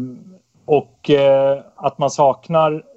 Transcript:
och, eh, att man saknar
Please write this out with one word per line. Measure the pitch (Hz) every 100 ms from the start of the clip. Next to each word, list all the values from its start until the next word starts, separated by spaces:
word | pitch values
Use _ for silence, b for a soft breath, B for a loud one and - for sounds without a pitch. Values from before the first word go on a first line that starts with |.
| 127 123 - - _ _ -
och, | 147 - _ -
eh, | 143 139 135 135 139 - -
att | 143 -
man | 143
saknar | - 143 127 - 165 156 156 -